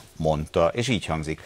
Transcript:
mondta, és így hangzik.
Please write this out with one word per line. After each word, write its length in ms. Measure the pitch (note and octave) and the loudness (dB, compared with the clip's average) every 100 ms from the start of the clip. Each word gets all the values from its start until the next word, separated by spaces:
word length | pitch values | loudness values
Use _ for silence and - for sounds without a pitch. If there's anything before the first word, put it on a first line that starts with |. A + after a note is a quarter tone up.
| - - | -10 -2
mondta, 540 | D#2 D2+ D2+ F2+ E2+ | 0 0 0 2 2
és 140 | - A#2+ | 2 0
így 180 | G#2+ - | -2 -2
hangzik. 340 | D#2+ D2+ D#2 | -4 -4 -8